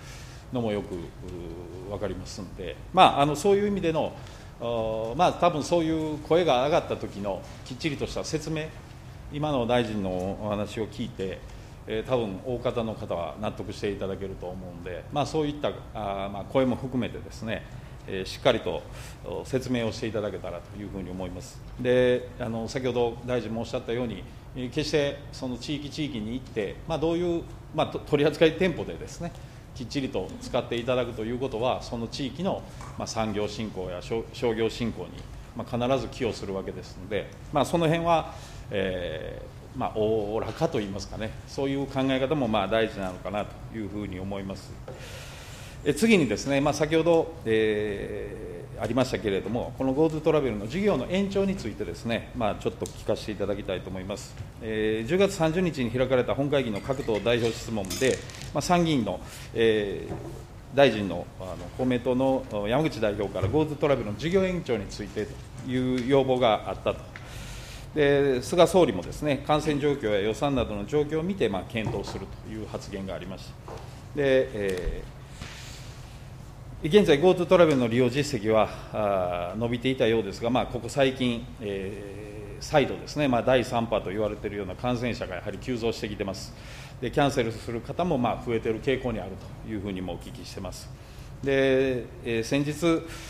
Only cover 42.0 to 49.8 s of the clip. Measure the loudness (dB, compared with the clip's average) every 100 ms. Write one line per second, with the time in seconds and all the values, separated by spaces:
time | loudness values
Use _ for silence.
42 | 2 2 2 2 2 2 4 2 2 0
43 | -6 -6 -4 -4 -4 -8 -10 -8 -6 -6
44 | -6 -6 -6 -6 -6 -8 -10 -14 -12 -12
45 | -12 -12 -12 -14 -14 -14 -14 -6 -2 2
46 | 6 6 6 2 0 2 2 2 2 4
47 | 6 4 4 -2 2 4 4 2 0 -4
48 | -4 -6 -8 -8 -10 -10 -10 -6 -2 2
49 | 2 2 2 0 0 -2 -4 -2